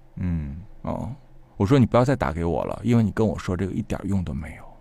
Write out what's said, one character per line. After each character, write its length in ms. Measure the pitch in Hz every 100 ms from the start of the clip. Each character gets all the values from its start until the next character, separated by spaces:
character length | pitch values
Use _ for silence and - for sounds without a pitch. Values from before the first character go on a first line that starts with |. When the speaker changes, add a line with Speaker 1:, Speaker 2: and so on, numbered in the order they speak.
| - -
Speaker 1:
嗯。 440 | 90 82 71 80 98 -
Speaker 2:
哦， 280 | - - - 135 - - - -
我 80 |
说 140 | 101 139
：“你 60 | 107
不 100 | 120
要 80 |
再 100 | 131
打 160 | 127 69
给 140 | 78
我 180 | 85 67 50
了， 120 | -
因 140 | 107 117
为 40 |
你 80 | 104
跟 140 | 104 107
我 120 | -
说 180 | - 90
这 100 | 95
个 60 |
一 80 | -
点 180 | - -
用 180 | 90 98
都 120 | 80
没 200 | 69 78 -
有。” 80 | - -